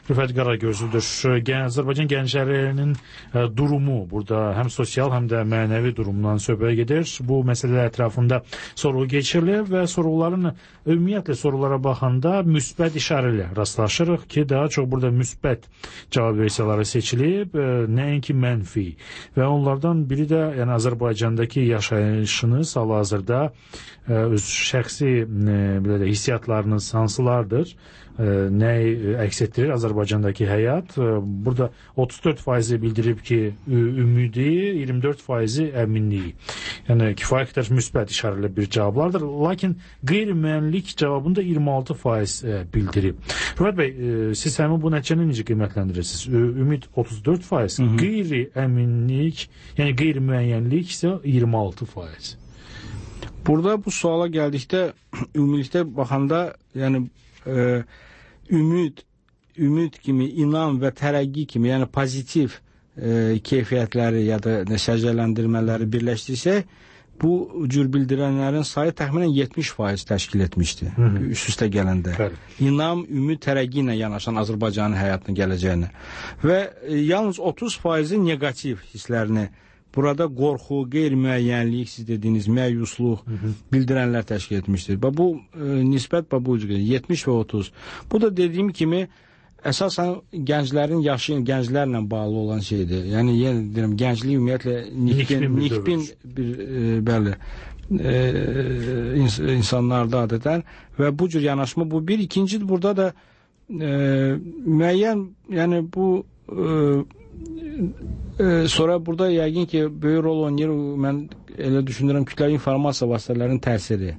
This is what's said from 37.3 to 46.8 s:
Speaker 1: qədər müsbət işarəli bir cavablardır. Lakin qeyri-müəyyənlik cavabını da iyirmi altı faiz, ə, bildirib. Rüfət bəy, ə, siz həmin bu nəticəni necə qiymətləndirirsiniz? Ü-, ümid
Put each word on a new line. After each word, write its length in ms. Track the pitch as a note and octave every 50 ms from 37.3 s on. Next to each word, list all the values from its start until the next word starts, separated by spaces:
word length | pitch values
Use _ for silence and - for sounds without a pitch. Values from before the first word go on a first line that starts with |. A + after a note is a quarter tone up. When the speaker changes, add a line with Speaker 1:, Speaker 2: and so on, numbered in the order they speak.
| B2+ C3 C3 A#2 -
Speaker 1:
qədər 160 | C#3 B2 G#2 B2 B2+
müsbət 340 | A2+ - - C3 A2 F#2+ -
işarəli 340 | - - A2 G2 G2 G2+ G2+ F#2+
bir 120 | G#2 G#2 G2+ -
cavablardır. 480 | A#2 G#2+ G2+ G2+ C3 D#3 F3+ F3+ F#3 D3+ C#3+ C#3 D3 D3
Lakin 320 | E3 F#3 F3+ - F#3+ E3+ F3+ - - - - - C3
qeyri-müəyyənlik 880 | E3 G#3 A3 G#3 F#3+ E3 D#3 D#3 D#3 D#3 D3+ D3+ D#3+ G3 - - - -
cavabını 420 | D#3 C#3+ C#3+ C#3 C3+ D#3+ F#3 G3
da 60 | F#3+
iyirmi 260 | F3 E3+ D3+ D3 C#3+
altı 220 | C#3 C3+ C3 - -
faiz, 460 | - - C3 A2+ A2 G#2 G2 - - -
ə, 200 | A#2 G#2 G2 F2+ E2+ -
bildirib. 480 | A2+ G2+ F#2+ - G#2 F#2+ F#2+ - - - - - - - - - -
Rüfət 200 | E3+ G#3 G3+ F3+
bəy, 140 | D3+ C3 C3+
ə, 240 | C3 B2 A#2+ A#2 A2+ A2 A2 G#2+ -
siz 160 | - - A#2+ -
həmin 220 | D3+ D3+ D#3+ E3
bu 100 | D#3 D#3+ D#3+
nəticəni 340 | D3 C3 - E3 E3 E3+ D#3+
necə 160 | C3+ A2 G#2+ - A#2
qiymətləndirirsiniz? 720 | G#2+ G#2+ G2+ - G#2 F#2+ F#2+ F2+ F2 F2 F2 - - - B2+ B2+
Ü-, 180 | A#2 A#2+ A#2+ A#2+ C3 C3
ümid 240 | C#3+ D3+ C3+